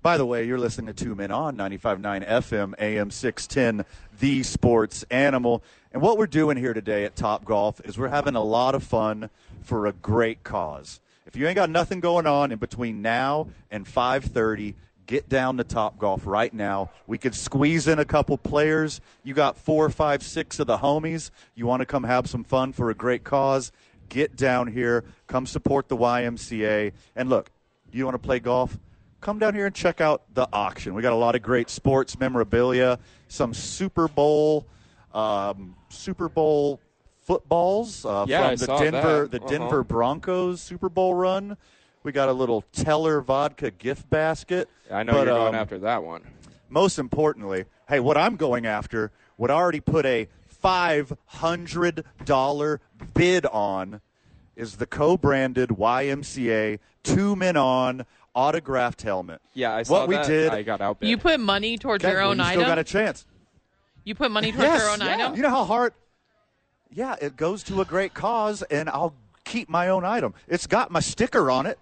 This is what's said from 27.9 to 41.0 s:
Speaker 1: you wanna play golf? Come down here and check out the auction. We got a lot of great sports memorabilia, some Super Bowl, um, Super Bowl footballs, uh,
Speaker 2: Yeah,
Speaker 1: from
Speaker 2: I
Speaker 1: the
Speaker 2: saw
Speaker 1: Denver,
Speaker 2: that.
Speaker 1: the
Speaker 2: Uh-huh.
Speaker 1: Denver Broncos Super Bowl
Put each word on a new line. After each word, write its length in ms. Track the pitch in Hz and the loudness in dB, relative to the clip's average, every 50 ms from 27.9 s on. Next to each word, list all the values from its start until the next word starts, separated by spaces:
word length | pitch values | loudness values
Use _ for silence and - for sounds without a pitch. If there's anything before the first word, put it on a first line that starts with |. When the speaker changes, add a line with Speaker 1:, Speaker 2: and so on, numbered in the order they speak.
Speaker 1:
you 140 | - 120 131 | -6 -4 -4
wanna 120 | 131 127 123 | -2 -4 -4
play 200 | - - 135 123 | -2 -2 -2 0
golf? 400 | 117 123 123 127 127 127 - - - - - _ _ _ _ _ | 0 0 2 2 0 -2 -4 -12 -16 -20 -20 _ _ _ _ _
Come 180 | - - 208 214 | -6 -6 -2 0
down 140 | 220 214 208 | 0 0 2
here 120 | 208 202 | 0 -2
and 80 | 202 190 | -2 -4
check 260 | - - 180 165 - | 0 0 0 2 2
out 220 | 165 156 147 - _ _ | 2 2 2 0 _ _
the 160 | - 127 131 - | -2 -2 -2 0
auction. 440 | - 104 104 95 - - - 104 92 | 0 -2 -2 -2 -4 -6 -10 -8 -6
We 80 | 104 | 0
got 100 | 113 127 | 0 2
a 40 | 117 | 2
lot 180 | 113 120 117 120 | 4 4 4 2
of 80 | 123 | 0
great 260 | 110 110 127 123 117 - | 0 0 0 0 0 -2
sports 500 | - - - 135 131 135 127 - - - | -8 -2 0 2 2 2 2 0 -4 -4
memorabilia, 800 | 131 131 127 120 113 101 113 117 123 127 127 123 127 127 123 123 - - - _ _ _ | -4 -2 0 0 -2 2 2 2 2 4 4 4 4 4 2 0 -4 -20 -20 _ _ _
some 240 | - - 143 120 | -4 -4 -4 -4
Super 560 | 117 - - - - - 190 190 - - 165 160 | -2 -8 -10 -10 -6 -6 -6 -4 0 0 0 2
Bowl, 580 | 151 - 143 151 151 151 151 151 156 151 - - - - - - _ _ - _ | 2 4 4 4 6 4 4 4 2 2 -2 -6 -20 -20 -20 -20 _ _ -20 _
um, 640 | - 104 110 107 104 101 98 101 98 98 98 90 92 - _ _ | -4 -2 0 0 0 0 -2 -4 -6 -8 -10 -18 -18 -20 _ _
Super 400 | - - - - 185 - 175 160 | -20 -14 -10 -10 -6 -6 -6 -4
Bowl 500 | - 165 156 156 151 147 143 143 143 - _ _ _ _ _ - _ _ _ | 0 2 2 4 4 4 2 0 -2 -4 _ _ _ _ _ -20 _ _ _
footballs, 840 | - 180 - - - 165 170 175 180 196 208 240 220 196 - - | -2 -2 -2 2 2 2 2 4 2 2 0 -2 -4 -10 -10 -6
uh, 180 | 123 104 101 101 | -2 -2 0 0
Speaker 2:
Yeah, 120 | 104 135 170 | 2 2 2
Speaker 1:
from 60 | - | 2
Speaker 2:
I 80 | 147 127 | 2 2
Speaker 1:
the 100 | 120 127 | 0 -2
Speaker 2:
saw 140 | 127 135 143 | 0 2 2
Speaker 1:
Denver, 500 | 147 156 156 - 156 160 156 147 143 - | 2 2 2 2 2 2 2 2 2 0
Speaker 2:
that. 20 | |
Speaker 1:
the 140 | - 120 110 | -4 -6 -4
Speaker 2:
Uh-huh. 140 | 135 143 - | -4 -4 -2
Speaker 1:
Denver 260 | 123 120 151 143 123 | -2 0 0 -2 0
Broncos 800 | - - 117 117 127 143 - - - 185 180 185 180 180 170 | 0 0 2 2 2 0 -2 -2 -2 -2 0 0 -2 -4 -6
Super 260 | - - 180 175 - 190 | -10 -14 -10 -6 -6 -2
Bowl 240 | 170 190 | 0 2